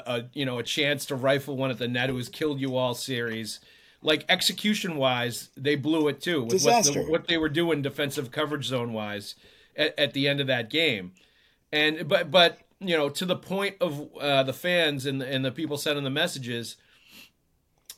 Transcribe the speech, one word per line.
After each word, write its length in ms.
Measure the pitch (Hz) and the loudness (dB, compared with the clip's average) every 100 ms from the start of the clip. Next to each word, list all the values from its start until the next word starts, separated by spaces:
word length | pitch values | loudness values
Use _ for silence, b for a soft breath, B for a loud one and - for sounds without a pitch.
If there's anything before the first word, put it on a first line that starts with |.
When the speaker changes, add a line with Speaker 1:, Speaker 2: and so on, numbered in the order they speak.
| 123 | 0
Speaker 1:
a, 180 | 123 120 | -4 -4
you 140 | 147 135 | -6 -4
know, 120 | 123 | -4
a 40 | |
chance 420 | 113 - 143 139 - | -4 0 0 0 -4
to 100 | 135 | -2
rifle 380 | 135 139 139 | 2 2 0
one 160 | 131 135 | -2 -2
at 60 | 113 | -2
the 100 | 120 | -2
net 220 | 123 131 | 0 0
who 80 | 127 | -2
has 140 | 120 | -6
killed 300 | - 156 139 | -4 -2 -2
you 180 | 135 127 | -2 0
all 160 | 127 | 0
series. 680 | 120 - 120 117 110 110 - b b b b | -2 -4 -4 -4 -6 -8 -12 b b b b
Like, 240 | - 156 - | 0 0 2
execution-wise, 1200 | 185 - 190 208 208 190 151 131 123 120 120 - | 2 2 0 0 0 -2 0 2 2 -2 -4 -12
they 220 | - 135 147 | -6 0 0
blew 320 | 147 160 147 | 2 2 2
it 140 | 139 | 0
too 220 | 175 165 | -2 0
with 200 | 117 185 | 2 2
what 200 | 240 233 | 6 6
the, 60 | 208 | 6
Speaker 2:
Disaster. 180 | - 151 | 2 0
Speaker 1:
what 180 | 165 165 | 0 2
they 80 | 165 | 0
were 140 | 156 | 2
doing 320 | 147 170 151 | 2 2 2
defensive 480 | 139 - 139 147 127 | 0 -2 -4 -2 -6
coverage 340 | 151 151 147 | -2 -2 -2
zone-wise 680 | 117 127 120 113 104 104 101 - b b b - | -2 -4 -2 -4 -4 -6 -10 -16 b b b -2
at, 200 | 151 - | 0 2
at 160 | 143 | 0
the 140 | 139 143 | 2 0
end 120 | 143 | 2
of 60 | 131 | 2
that 240 | 123 110 | 0 0
game. 420 | 151 165 107 92 - b b b b - | 2 2 0 -4 -14 b b b b -4
And, 380 | 151 151 156 156 | 0 2 0 0
but, 220 | 185 170 | 0 4
but, 280 | 180 170 165 _ - | 6 6 4 _ -10
you 160 | 190 160 | -2 0
know, 140 | 143 | 0
to 160 | 143 180 | -2 -4
the 100 | 180 | -4
point 400 | - 190 196 190 | -4 -4 -4 -2
of, 260 | 175 143 147 - | -2 -2 -10 -6
uh, 260 | 143 139 | 2 2
the 100 | 135 | 2
fans 500 | 127 180 175 160 143 | 0 0 2 2 0
and, 180 | 135 135 | -2 -4
and 220 | 131 135 | -2 -2
the 80 | 131 | -2
people 240 | 123 151 147 | -2 -4 -2
sending 280 | 156 147 | -2 -2
the 60 | 139 | 0
messages, 680 | 139 175 143 120 117 117 - B B B B B _ _ _ _ _ - | 0 -2 -2 -6 -6 -8 -14 B B B B B _ _ _ _ _ -20